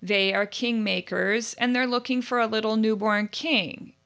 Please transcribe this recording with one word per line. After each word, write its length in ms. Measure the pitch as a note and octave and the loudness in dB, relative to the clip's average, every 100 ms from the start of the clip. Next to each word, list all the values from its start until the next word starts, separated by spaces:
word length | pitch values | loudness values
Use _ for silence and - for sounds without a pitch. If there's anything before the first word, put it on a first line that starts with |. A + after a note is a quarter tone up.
They 300 | F3+ G3+ F#3+ | 0 2 4
are 120 | G3 G3+ | 2 -2
kingmakers, 1080 | - A#3+ A3+ G#3 F#3 - F#3 F#3 A3 A3+ - | -2 -2 0 0 -2 -2 0 2 0 -2 -2
and 180 | B3 B3 | 0 2
they're 120 | B3+ | 0
looking 340 | A#3+ B3 B3+ | -2 0 -2
for 180 | A#3+ A#3+ | 0 0
a 80 | A3+ | 2
little 280 | A3 G#3+ A3 | 0 0 2
newborn 520 | A3 G#3+ G#3+ G#3 G#3 | 2 2 2 0 0
king, 680 | - D#4+ C4 F3+ - - _ | -4 0 0 0 -8 -16 _